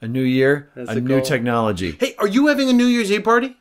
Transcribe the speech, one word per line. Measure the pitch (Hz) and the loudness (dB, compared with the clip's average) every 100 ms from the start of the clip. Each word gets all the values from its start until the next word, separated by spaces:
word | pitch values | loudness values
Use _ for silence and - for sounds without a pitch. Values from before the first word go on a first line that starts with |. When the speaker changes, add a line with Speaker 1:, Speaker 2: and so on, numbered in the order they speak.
Speaker 1:
A | 113 | -8
new | 127 | -2
year, | 131 131 135 147 143 | 0 2 2 2 -4
Speaker 2:
That's | 131 120 | -14 -8
Speaker 1:
a | |
Speaker 2:
the | 113 | -4
Speaker 1:
new | 123 135 | 0 0
Speaker 2:
goal. | |
Speaker 1:
technology. | 131 135 120 117 113 90 92 73 | 0 -2 0 0 0 -2 -4 -8
Speaker 2:
Hey, | 269 - | -10 -4
are | 208 | -2
you | 220 294 | 2 2
having | 285 269 | 2 2
a | |
New | 247 247 | 2 2
Year's | 240 202 | 2 0
Eve | 208 | -2
party? | 214 233 262 - | 2 0 0 -8